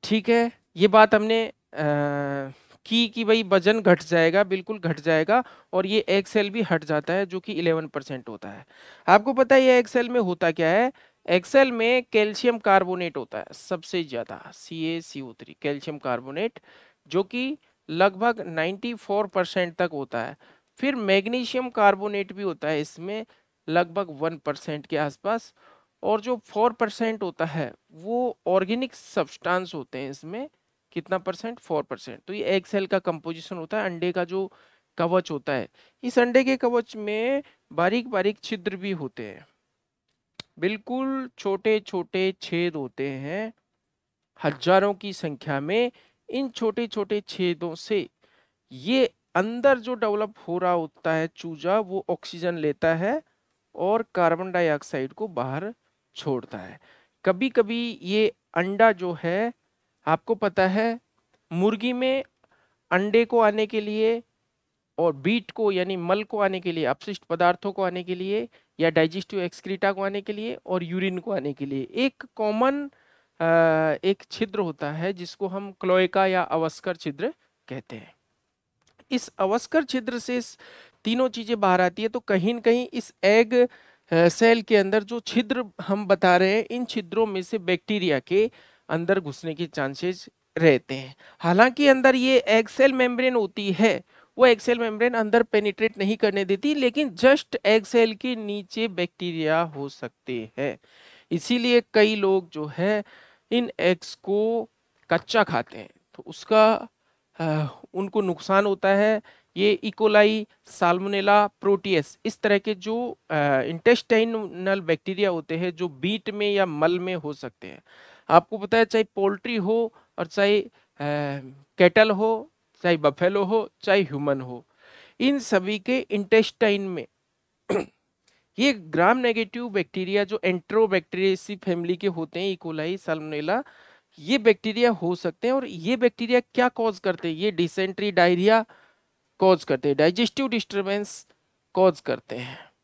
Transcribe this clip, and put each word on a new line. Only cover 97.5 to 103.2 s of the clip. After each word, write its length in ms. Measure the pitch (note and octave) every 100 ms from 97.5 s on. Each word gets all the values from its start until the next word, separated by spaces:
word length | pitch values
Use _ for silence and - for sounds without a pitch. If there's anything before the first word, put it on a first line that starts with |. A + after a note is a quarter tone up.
| - G3+
एग 180 | A3
सेल 300 | G3 A#3+ A3+
के 220 | G#3 B3+ A#3+
नीचे 520 | G#3 G#3 F#3 - A3+
बैक्टीरिया 720 | F3+ F3 _ F3 E3 D#3 D#3+
हो 280 | E3+ D3 C#3
सकते 640 | - B2 _ - B2+ A2 -
हैं। 200 | C#3 - _ _ - - _
इसीलिए 520 | E3 - A#3+ A#3+ A#3+ -
कई 200 | A3 G#3+
लोग 340 | G#3+ G3 F#3+ F3
जो 160 | D3+ D3+
है 380 | D3 F#3 G#3 G#3 -